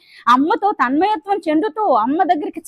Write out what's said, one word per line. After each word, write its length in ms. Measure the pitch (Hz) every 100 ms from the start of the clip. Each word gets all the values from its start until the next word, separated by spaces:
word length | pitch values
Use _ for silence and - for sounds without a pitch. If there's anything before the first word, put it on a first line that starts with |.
| _ - -
అమ్మతో 440 | 254 302 392 403
తన్మయత్వం 680 | 415 247 285 381 427 392 403 330
చెందుతూ 440 | 311 415 311 415
అమ్మ 300 | 247 226 311
దగ్గరికి 360 | 349 349 403 -